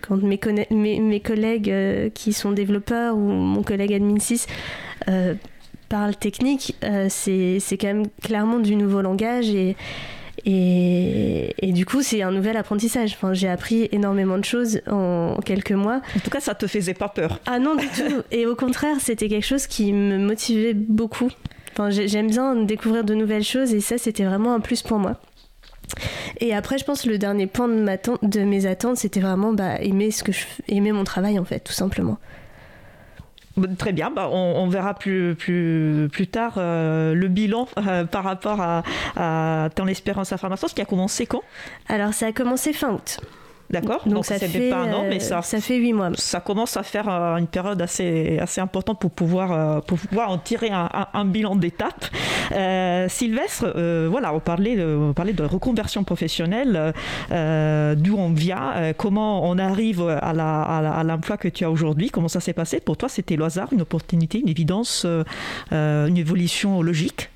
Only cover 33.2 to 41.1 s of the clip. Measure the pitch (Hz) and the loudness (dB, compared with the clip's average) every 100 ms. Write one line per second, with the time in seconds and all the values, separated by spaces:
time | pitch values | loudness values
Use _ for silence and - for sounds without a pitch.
33.2 | - - - - 185 185 220 170 165 285 | -20 -20 -8 -2 -2 -2 -2 -2 -2 -2
34.2 | 175 170 180 170 185 190 190 202 196 190 | -2 0 0 2 0 0 -2 -4 -2 0
35.2 | 175 165 - 175 165 160 156 151 151 - | 0 -2 -2 0 2 2 2 2 0 0
36.2 | 185 226 233 214 175 165 160 160 160 160 | -2 0 -2 -2 0 0 0 2 2 2
37.2 | 190 180 214 226 247 - 202 180 170 208 | 2 2 2 0 -2 -2 0 0 0 -2
38.2 | 190 185 214 208 175 170 170 175 - - | -4 -4 -2 -2 0 0 -2 -6 -6 -2
39.2 | 170 160 160 160 156 - 190 190 - 196 | 0 0 0 0 0 0 -2 -2 -2 -4
40.2 | 190 185 190 190 330 - 202 185 190 | -2 -4 -4 -4 -4 -4 0 0 0